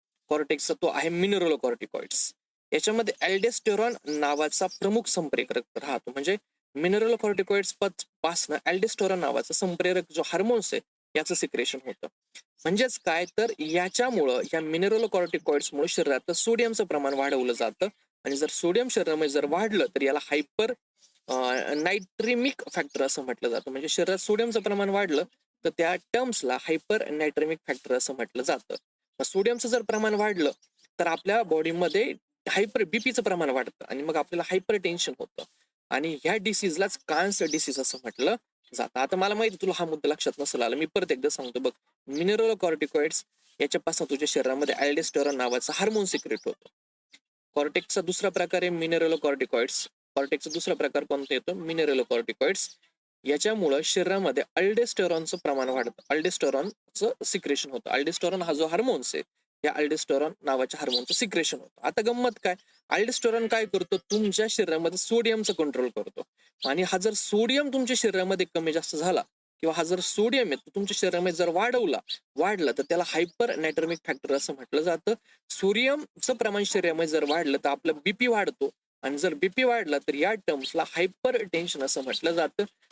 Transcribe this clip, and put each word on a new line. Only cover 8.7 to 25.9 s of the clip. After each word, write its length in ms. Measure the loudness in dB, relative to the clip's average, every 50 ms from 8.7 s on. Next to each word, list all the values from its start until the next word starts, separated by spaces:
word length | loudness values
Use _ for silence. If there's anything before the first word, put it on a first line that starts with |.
| 0 0 0 0 0 0 0 2 2 0
नावाचा 340 | 0 0 0 -2 -2 -2 -2
संप्रेरक 500 | 0 0 0 0 0 0 0 0 0 -2 -2 -2
जो 60 | -4 -2
हार्मोन्स 480 | 0 0 0 2 2 2 2 0 0 -4
आहे, 80 | -4 -6 _ _ _ _ _ -4
याचं 200 | -4 -2 0 0
सिक्रेशन 440 | 0 -2 -2 -2 -2 -2 -2 -4 -6 -8
होतं. 220 | -10 -12 -10 -12 -16 _ _ _ _ -20 -20 -20 _ _ _ -2
म्हणजेच 360 | 0 2 2 2 2 0 -2 -2
काय, 200 | -2 -2 -2 -2
तर 260 | -4 -2 -2 -2 -2 -2 -4
याच्यामुळं, 800 | -4 -2 0 0 0 0 0 0 0 2 2 2 2 2 2 0 0 -2 -2
या 60 | -4
मिनरलोकॉर्टिकॉइड्समुळे 1300 | -2 -2 0 0 2 2 2 2 0 2 0 0 0 0 -2 -4 0 2 2 2 2 0 -2 0 -2 0
शरीरात 440 | 2 0 2 2 2 0 0 -2
सोडियमचं 520 | 0 0 2 2 2 2 2 2 0 0 -2
प्रमाण 300 | -2 -2 -2 0 0 0
वाढवलं 400 | 0 0 2 2 2 2 0 0
जातं 340 | 0 -2 -4 -2 -2 -2 -4 -4 _ _ _ _ _ -6
आणि 140 | -4 -2 0
जर 120 | 0 0
सोडियम 380 | 0 0 0 2 2 2 2 2
शरीरामध्ये 420 | 0 0 0 2 0 0 0 0
जर 160 | 0 0 0
वाढलं, 400 | 0 0 0 0 0 2 2 0
तर 160 | 0 0 0
याला 180 | 0 2 0 0
हायपर, 500 | -2 -2 -2 -2 -2 -2 _ -2 -2 -2 -2 -6 _ _ _ _ -20 -20 _ _ _ -4
अ, 60 | -2 0 0 0 0 0 0 -2 -2
नायट्रेमिक 880 | 0 0 0 0 -2 -4 -6 _ -4 -2 0 2 2 0 0 -2 -4 -10 -8 -4
फॅक्टर 280 | -4 -4 -4 -2 -2
असं 220 | 0 0 0 -2 -4
म्हटलं 260 | -6 -6 -4 -2 -2
जातं. 220 | -2 -4 -6 -6
म्हणजे 160 | -8 -6 -4 -2
शरीरात 300 | 0 0 0 0 0 0
सोडियमचं 420 | 0 0 2 2 0 0 0 -2
प्रमाण 300 | -2 -2 0 0 0 0
वाढलं, 340 | 0 0 0 2 0 0 0 -2 _ _ _ _ _ _ -4
तर 40 | -4
त्या 260 | 0 0 0 0